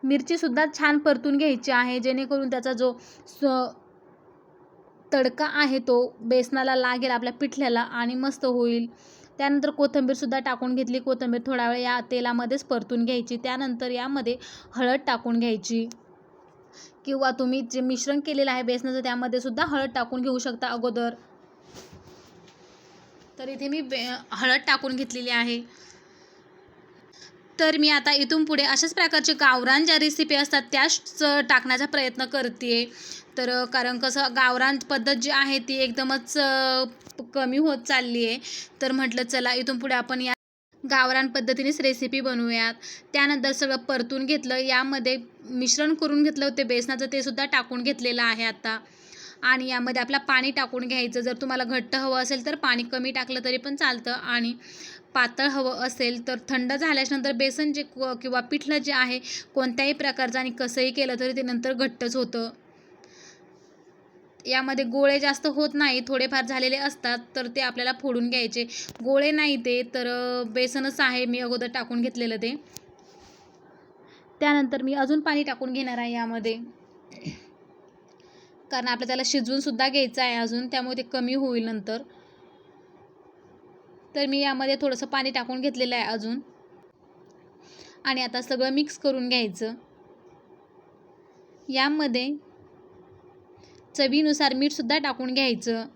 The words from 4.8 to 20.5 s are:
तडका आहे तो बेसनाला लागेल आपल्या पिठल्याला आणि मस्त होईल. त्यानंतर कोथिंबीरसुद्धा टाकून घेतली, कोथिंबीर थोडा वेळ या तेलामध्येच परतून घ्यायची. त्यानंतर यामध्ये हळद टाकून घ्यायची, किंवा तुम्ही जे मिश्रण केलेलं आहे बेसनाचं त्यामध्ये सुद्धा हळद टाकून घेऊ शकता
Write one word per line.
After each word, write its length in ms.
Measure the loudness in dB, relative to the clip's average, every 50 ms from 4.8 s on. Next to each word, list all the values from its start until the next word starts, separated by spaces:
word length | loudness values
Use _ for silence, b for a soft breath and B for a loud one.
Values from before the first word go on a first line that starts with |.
| -20 -20 _ -20 -6 0 2
तडका 320 | 4 4 2 2 0 -2 -2 2
आहे 260 | 2 2 2 2 0
तो 360 | 2 4 4 4 4 0 -4 -8
बेसनाला 560 | -2 2 4 4 4 2 0 0 0 2 2
लागेल 360 | 2 2 0 0 0 0 0
आपल्या 220 | 0 0 0 -4 -4
पिठल्याला 480 | -2 -4 -4 -2 0 0 2 2 2
आणि 340 | 0 -2 -2 -4 -2 -2 -2
मस्त 300 | -2 -2 -2 -2 -2 -2
होईल. 400 | 0 2 2 2 2 2 0 -2 -4 B B B B B B B B B -2
त्यानंतर 320 | 0 2 2 2 2 0
कोथिंबीरसुद्धा 720 | 2 2 0 2 4 2 2 2 0 0 -2 -2 -2 -2
टाकून 360 | -2 -2 -4 -2 -2 -2 0
घेतली, 240 | 0 0 0 -2 -2
कोथिंबीर 420 | 0 -2 -2 0 0 -2 -2 -2 -2
थोडा 240 | -2 -2 0 0 0
वेळ 100 | 0 0
या 200 | 0 0 0 -2 -2 -2
तेलामध्येच 520 | -2 0 0 0 0 0 0 -2 -2 -4 -2
परतून 420 | -2 -2 -2 -2 -2 -2 0 0
घ्यायची. 320 | 0 0 -2 -2 -4 -6 -6
त्यानंतर 540 | -4 -4 -4 -4 -4 -4 -4 -4 -4 -4
यामध्ये 460 | -4 -4 -4 -2 -4 -2 -2 -2 -4 -4 B B B B B B -4
हळद 240 | 0 2 2 2 2 2 0
टाकून 320 | -2 0 0 0 0 2
घ्यायची, 500 | 2 2 0 -2 -2 -2 -2 -2 -2 -4 -8 -18 -20 -20 -20 -20 -20 -20 -20 -20 -20 -20 -20 -20 -20 -20 B B B B B B _
किंवा 260 | -4 -2 2 2 2
तुम्ही 300 | 2 2 0 0 0 0 -2 -4
जे 100 | -4 -2
मिश्रण 380 | 0 0 0 0 0 0 0 0
केलेलं 320 | 0 0 0 2 2 2
आहे 100 | 2 0
बेसनाचं 420 | 0 0 -2 -2 -2 -2 -4 -2 -2
त्यामध्ये 360 | -2 -2 -2 -2 -2 -2 -2
सुद्धा 260 | -2 -2 -2 -2 -2
हळद 240 | 0 0 -2 -2 -2 -2
टाकून 260 | -4 -4 -2 -4 -4
घेऊ 160 | -2 0 -2 -2
शकता 300 | -2 -4